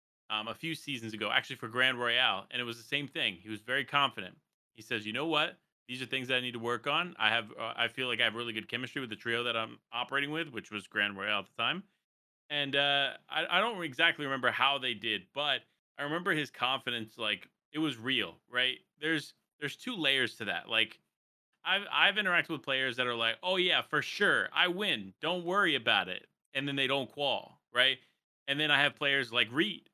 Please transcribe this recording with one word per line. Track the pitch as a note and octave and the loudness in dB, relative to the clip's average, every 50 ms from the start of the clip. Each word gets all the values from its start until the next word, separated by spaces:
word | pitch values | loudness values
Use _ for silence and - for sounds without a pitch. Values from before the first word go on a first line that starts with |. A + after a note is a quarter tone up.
| _ _ _ _ _ - | _ _ _ _ _ -4
um, | A2 G#2+ G#2+ A2+ | -4 -4 -2 -4
a | A2 | -8
few | - - E3 D#3+ | -8 -6 -8 -8
seasons | D3 - - C#3 A#2+ A2 A2 G#2+ | -8 -6 -6 -6 -6 -6 -8 -6
ago, | G#2+ G#2+ G#2 A#2 | -4 -2 0 2
actually | C3 A#2+ - - | 0 0 -2 -6
for | A2+ - A2+ | -10 -10 -4
Grand | A2 B2 B2+ C3 B2+ A#2+ | 0 2 2 2 2 0
Royale, | B2 A#2+ A#2 B2 B2+ A#2 G2+ F#2+ - - | 0 2 4 4 4 4 2 0 -4 -6
and | - B2 | -6 -4
it | B2 | -4
was | A#2 A2+ A#2 | -4 -6 -10
the | A2+ | -8
same | - C#3 C#3+ C#3+ C3 | -6 -4 -4 -4 -6
thing. | - E3 C#3 A2 F#2+ F2 | -4 -2 -2 -2 -2 -4
He | F#2 G#2+ | -8 -10
was | A2 G2+ | -10 -10
very | - - B2+ C#3 C#3 | -6 -4 -2 -2 -2
confident. | - - C#3+ C#3+ C3 - - F#2+ F2+ - _ _ _ _ _ _ _ _ | 0 2 2 2 2 0 -6 -10 -12 -14 _ _ _ _ _ _ _ _
He | - A2 | -20 -8
says, | - B2+ A2 G#2 | -6 -4 -4 -4
"You | G#2+ G#2+ | -4 -4
know | B2 D3 | -4 -2
what? | E3 D#3 D3 D#3 F3 F#3 - _ _ _ _ _ - | 0 2 2 2 0 -4 -10 _ _ _ _ _ -12
These | B2 B2+ C3 | -10 -8 -6
are | |
things | A#2 C3 C3 B2+ A#2+ | -6 -4 -4 -2 0
that | C3 B2+ | 0 0
I | |
need | B2 B2 | 0 -2
to | A#2+ A#2+ | -6 -4
work | A2+ A#2 A#2+ A#2 A2+ | -2 -2 -2 -2 -2
on. | C#3+ C#3+ D#3+ F3 F3+ - - | -2 -2 -2 -2 -4 -2 2
I | - G#2+ | 2 4
have, | A2 A#2 A2 G#2 - - | 4 2 0 -4 -8 -8
uh, | A2+ A2+ A#2+ | -8 -6 -2
I | - A#2 A#2 | 0 0 0
feel | - - B2+ B2+ | 0 -2 -2 -2
like | A#2+ A2 | 2 2
I | A#2+ | 2
have | A2+ G#2+ | 2 2
really | A#2 A#2+ A#2 A2+ | 0 -4 -4 -4
good | A2 G2 - | -6 -6 -6
chemistry | - A#2+ B2+ A#2+ - D3 | -6 -6 -6 -6 -6 -8
with | C3 A#2 | -6 -6
the | G#2+ | -8
trio | G2+ - A#2+ A#2 A#2 A#2+ | -8 -4 -2 -2 0 0
that | A#2+ A#2 A2+ | 0 -2 -2
I'm | A2+ A2+ A#2+ A#2+ _ _ | -2 -4 -8 -16 _ _
operating | A#2+ A#2+ B2 - C3 C#3 C#3 C#3+ | -6 -6 -4 -2 -2 -2 -2 -2
with," | D3+ D#3+ E3 D3+ | -4 -6 -6 -6
which | B2 G#2+ F#2+ - | -8 -10 -10 -8
was | G#2+ G#2 F#2+ | -10 -10 -10
Grand | - - G#2+ G2+ G2+ G2+ G2 | -4 0 0 0 0 -2 -4
Royale | G2 G2+ G#2+ G2+ | -2 -2 -2 -2
at | F#2+ - | -2 -6
the | _ - | _ -4
time. | A#2 B2 D3+ F#3 G3+ _ _ _ _ _ _ _ _ _ _ _ _ _ | -2 -2 -2 -4 -8 _ _ _ _ _ _ _ _ _ _ _ _ _
And, | D3 D3 C#3+ C#3 C3+ | -4 -4 -2 0 2
uh, | C#3+ C#3+ C#3+ C#3+ C#3+ C#3 C3 - - - - | 2 4 4 4 2 2 0 -2 -6 -12 -6
I, | C3+ D3+ D#3+ - - F3+ | -4 -2 0 2 2 2
I | |
don't | G#3 A#3+ A3+ F#3 E3+ | 2 2 -2 -4 -6
exactly | D#3 B2+ C3 E3 E3+ D#3 - D3 | -6 2 4 4 4 4 2 -2
remember | C#3 C3+ C3 B2+ B2 | -2 -2 2 2 2
how | A2 - B2 C#3 C#3 C#3 | 4 4 4 2 2 2
they | B2+ B2+ A#2+ | -2 -4 -4
did, | G#2 A2+ A#2 G#2+ G2+ F#2 _ _ | -2 -2 -2 -2 -2 -4 _ _
but | C3+ D3 D3 C3+ A#2+ - _ _ _ _ _ _ - | -4 0 0 0 -2 -4 _ _ _ _ _ _ -8
I | C#3+ | -6
remember | D3 D3+ E3+ F3+ G3 F3+ | -4 -4 -2 0 0 0
his | D#3 D3 A#2+ | 0 0 -4
confidence, | - - B2 B2+ C3+ - - B2+ A#2+ A#2 A2 A2 - - | -4 -2 0 0 0 -2 -2 -4 -4 -4 -6 -8 -6 -4
like, | A2+ G#2+ G#2 F#2+ - - _ _ _ _ - | -2 0 0 -2 -4 -12 _ _ _ _ -4
it | D3+ | -2
was | D#3+ D3+ C3 A2+ | -2 -2 -2 -4
real, | A2 B2+ C3+ A#2+ G2+ E2+ D#2+ - _ _ | -4 -2 0 0 0 -2 -6 -12 _ _
right? | A#2+ B2 B2+ B2+ B2+ - - _ _ _ | -2 0 0 0 0 -4 -10 _ _ _
There's, | D3 D#3 D#3+ D3+ C#3+ - - _ _ _ _ _ | -2 -2 -2 -2 -2 -6 -14 _ _ _ _ _
there's | D3 C#3 - | -8 -8 -8
two | - - B3 B3 | -8 -8 -8 -4
layers | G3 D#3 C#3 C#3 C3+ B2+ A2 - | 0 2 2 4 4 2 0 -2
to | - A2+ | -6 -6
that. | G2+ F2 E2+ - G#2 | -4 -4 -4 -4 0
Like, | A2+ A2 A2 G#2+ - - _ _ _ _ _ _ _ _ _ _ _ _ - | 2 2 2 2 -2 -8 _ _ _ _ _ _ _ _ _ _ _ _ -2
I've, | D#3+ F#3 G3 G3+ - - | -2 -2 -2 -2 -2 2
I've | C#3+ D#3+ G3 G3+ | 4 4 4 4
interacted | G#3+ G3+ F#3+ F3+ E3+ D3+ - | 2 0 2 2 2 2 0
with | E3 C#3 - | -4 -6 -2
players | - C3+ C3 C3 C3 A#2+ B2 | -2 0 0 0 0 0 0
that | B2+ | 0
are | B2 A#2+ | 0 0
like, | A#2 A2+ A2+ A2+ - - | 0 0 0 0 0 -2
"Oh, | F3+ F#3+ F#3 | 0 0 2
yeah, | F3+ F3+ E3 C3 A#2+ | 2 2 2 2 0
for | - - D3+ | 0 0 -2
sure. | C3+ - - - G#3 F#3+ D3 A#2+ F#2+ - | -2 -2 -2 2 2 4 4 2 2 0
I | - D3+ F3 F3+ | 0 2 2 2
win. | F3 F#3 G#3+ G3 D3+ A2+ G2 F#2+ - _ | 2 0 0 0 0 -2 -4 -8 -10 _
Don't | - D#3 F3+ F3+ E3+ | -2 -2 -2 -2 0
worry | E3+ F3+ G3+ G3+ E3+ D3 | 0 2 4 4 4 2
about | C3 A2+ A#2+ A2 G2+ F#2 F2+ | 2 4 4 4 4 4 2
it." | F2+ G2+ - _ _ _ _ _ - | -4 -10 -12 _ _ _ _ _ -6
And | C#3 C#3 C#3+ | -4 -4 -2
then | C#3 | 0
they | C#3 C3+ B2+ | 0 2 2
don't | C3+ C#3 C3 A2 | 2 0 0 -4
qual, | - - D3 C#3 A#2 F#2+ F#2 - - _ _ _ | -4 -2 0 0 0 -2 -4 -8 -16 _ _ _
right? | - B2 B2+ C3+ C3 B2 _ _ _ _ _ _ _ _ _ - | 2 4 4 4 4 0 _ _ _ _ _ _ _ _ _ -4
And | C#3 C#3+ | -2 0
then | D3+ D3+ | 2 4
I | D3 C#3 | 4 4
have | C#3+ C#3+ C3+ | 4 2 2
players | - D3 C#3 C#3 C#3 C3 A2+ | 0 0 2 2 2 0 0
like | A2+ A#2+ A#2+ G#2+ | 2 2 2 2
Reet, | A#2+ C#3+ F#3 G#3+ F3 - - _ | 2 0 0 0 -2 -8 -12 _